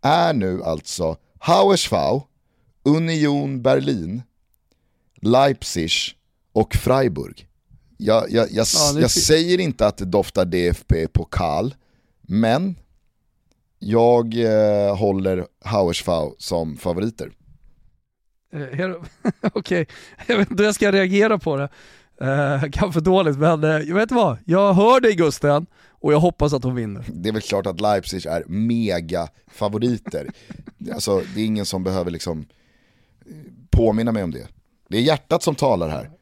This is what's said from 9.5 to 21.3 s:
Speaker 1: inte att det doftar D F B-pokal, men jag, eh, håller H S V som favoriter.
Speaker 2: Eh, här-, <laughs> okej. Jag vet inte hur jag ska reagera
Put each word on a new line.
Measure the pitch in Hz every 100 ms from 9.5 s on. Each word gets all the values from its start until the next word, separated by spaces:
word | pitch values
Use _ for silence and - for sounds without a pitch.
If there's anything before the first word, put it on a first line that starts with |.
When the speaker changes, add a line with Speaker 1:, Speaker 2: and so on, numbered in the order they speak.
| 180
Speaker 1:
inte | 175 123 104
att | -
det |
doftar | 95 101 95 -
D | 90 90 87
F | - -
B-pokal, | 82 80 - 82 - 85 76 117 - _ _ _ _ -
men | 98 113 127 196 180 _ _ _ _ _ _ _ _ _ _
jag, | 101 113 117 120 117 117
eh, | 113 107 107 104 101 98
håller | 104 98 95 92 90 _
H | 98 107 90
S | 85 -
V | 85 73 -
som | - 87 80 71
favoriter. | 90 87 110 - - - _ - - _ _ _ _ _ _ _ _
Speaker 2:
Eh, | 156
här-, | 135 135 185 175 165 _
<laughs> | 240 - 214
okej. | - - 180 156 - - - -
Jag | 226
vet | 196
inte | 190
hur | 214
jag |
ska | 202 202
reagera | 196 185 202 220